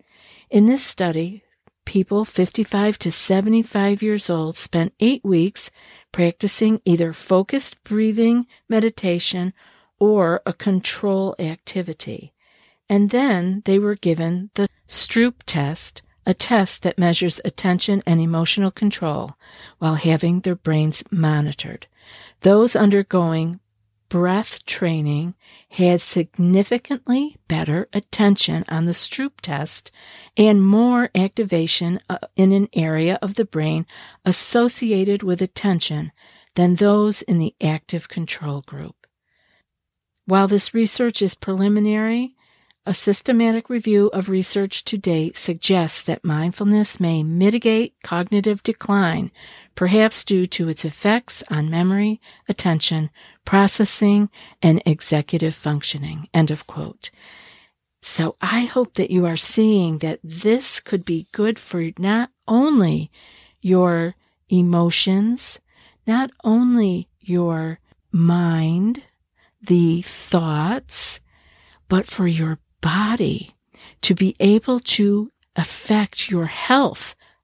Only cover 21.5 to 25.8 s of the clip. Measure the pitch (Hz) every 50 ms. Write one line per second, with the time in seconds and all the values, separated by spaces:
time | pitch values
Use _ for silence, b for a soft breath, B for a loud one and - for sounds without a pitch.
21.5 | 143 - - - - - - _ B B B B B B B B B B - 185
22.5 | 202 214 233 240 - - 214 202 202 202 196 - - 185 170 165 160 160 160 165
23.5 | 175 - _ _ _ _ _ _ _ _ _ - - 175 175 180 185 208 220 -
24.5 | - - - - - - 190 170 165 156 151 147 147 147 165 175 - b b b
25.5 | b b b b - -